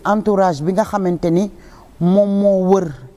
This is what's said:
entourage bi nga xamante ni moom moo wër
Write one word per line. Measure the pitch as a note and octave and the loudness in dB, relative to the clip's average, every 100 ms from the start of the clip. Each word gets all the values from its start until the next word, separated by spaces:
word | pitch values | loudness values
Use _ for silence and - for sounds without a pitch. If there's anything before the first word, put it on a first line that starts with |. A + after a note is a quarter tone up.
| - | -2
entourage | G#3 G#3+ G3 F#3 D3 | -2 0 0 0 0
bi | D#3 | -2
nga | G3 | -2
xamante | G#3 G#3 F#3 E3+ F3 | -2 -4 -2 -2 0
ni | E3+ G3+ - - - - - | 0 -2 -8 -20 -20 -18 -4
moom | F3 F#3+ G3+ G3+ | 2 2 2 2
moo | G3+ G3 F#3 | 2 2 2
wër | G3 E3+ C3 - | 2 0 -8 -18